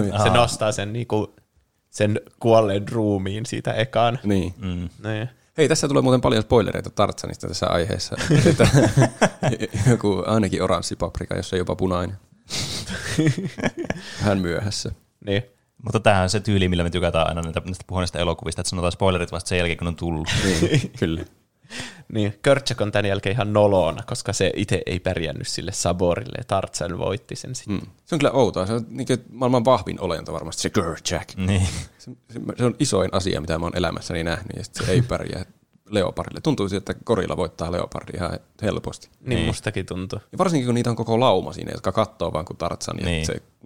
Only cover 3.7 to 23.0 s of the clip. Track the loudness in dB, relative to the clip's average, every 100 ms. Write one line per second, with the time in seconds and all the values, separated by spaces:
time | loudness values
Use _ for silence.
3.7 | -2 0 2 2 2 0 0 0 -6 -8
4.7 | -6 -8 -8 -8 -6 -8 -12 _ 0 2
5.7 | 2 2 2 4 4 4 2 4 4 4
6.7 | -2 -6 0 0 0 -10 -8 -8 -2 0
7.7 | 2 0 -2 -4 -6 4 6 6 6 6
8.7 | 8 6 6 4 4 0 2 -2 -2 -4
9.7 | 0 4 4 4 0 2 2 2 2 2
10.7 | 0 -2 -4 -4 -4 -4 -4 -2 -2 -2
11.7 | 0 0 0 -2 -6 _ _ -10 -6 -6
12.7 | -6 -8 -8 -6 2 2 2 -4 -2 -4
13.7 | -2 -6 -6 -8 -2 2 2 0 -2 -2
14.7 | -4 -6 -10 _ _ -2 -2 -2 _ _
15.7 | _ -2 0 4 4 4 0 2 4 4
16.7 | 2 2 2 2 2 2 0 -4 -4 -6
17.7 | -10 -6 -4 -2 -2 -2 -2 -4 -6 -4
18.7 | -2 -2 2 2 2 0 -6 -2 0 0
19.7 | 0 -4 -4 -4 -4 0 0 2 2 2
20.7 | 2 0 -2 -2 -2 -8 _ _ _ _
21.7 | -12 -12 -14 -8 -2 -2 0 2 2 2
22.7 | -2 0 0